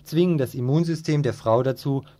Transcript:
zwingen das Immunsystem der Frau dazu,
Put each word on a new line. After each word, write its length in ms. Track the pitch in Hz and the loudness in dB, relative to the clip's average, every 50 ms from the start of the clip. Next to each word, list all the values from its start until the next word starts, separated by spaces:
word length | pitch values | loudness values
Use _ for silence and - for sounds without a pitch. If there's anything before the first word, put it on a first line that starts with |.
| - | -10
zwingen 360 | - 156 160 175 180 170 147 | -4 0 2 2 2 2 0
das 160 | 131 117 - | -2 -2 -4
Immunsystem 680 | 135 123 127 139 160 170 165 165 156 - - 151 147 | -4 -2 2 2 2 2 0 -4 -4 -2 -2 0 0
der 120 | 143 131 110 | 0 -2 -2
Frau 280 | - - 113 110 120 | -2 0 2 2 2
dazu, 420 | 127 131 131 - - 143 135 135 - - - | 2 0 -2 -4 -4 -4 -4 -4 -6 -8 -16